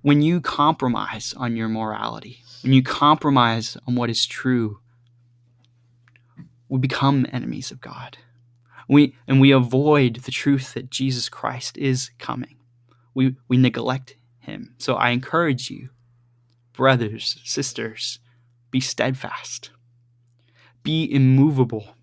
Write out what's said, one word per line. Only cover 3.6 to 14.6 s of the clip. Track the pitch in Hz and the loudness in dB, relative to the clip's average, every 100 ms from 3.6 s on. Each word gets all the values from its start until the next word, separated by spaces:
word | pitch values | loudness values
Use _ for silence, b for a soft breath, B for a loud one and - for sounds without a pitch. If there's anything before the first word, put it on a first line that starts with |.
| 113 - - | -6 -12 -4
on | 123 | -2
what | 120 | -2
is | 110 - | -2 -4
true, | - 131 123 110 104 _ _ _ _ _ _ _ _ _ _ _ _ _ _ _ - - _ _ | -4 -2 -2 -2 -8 _ _ _ _ _ _ _ _ _ _ _ _ _ _ _ -20 -20 _ _
we | 131 | -2
become | 131 - 139 139 127 | -2 0 2 2 0
enemies | 123 120 107 - | -4 -8 -8 -10
of | 131 | -14
God. | - 123 123 - _ _ _ _ _ B - | -18 -16 -18 -20 _ _ _ _ _ B 4
We, | 143 139 b - | 6 6 b 0
and | 135 | 6
we | 139 | 6
avoid | 135 120 131 147 147 127 113 | 6 4 2 4 4 2 -2
the | 127 | -10
truth | - 143 139 131 120 | -4 0 0 -2 -12
that | 127 | -10
Jesus | - 135 123 - | -4 -4 -2 -8
Christ | - - 123 - - | -8 -8 -8 -12 -4
is | 139 127 - _ | -2 -2 -4 _
coming. | - 127 - _ _ _ _ _ _ 131 | -10 -8 -10 _ _ _ _ _ _ 0
We, | 131 131 _ | 0 0 _
we | 127 | 4
neglect | 127 120 117 131 131 _ _ _ | 4 2 -4 -6 -8 _ _ _
him. | - 104 | -18 -16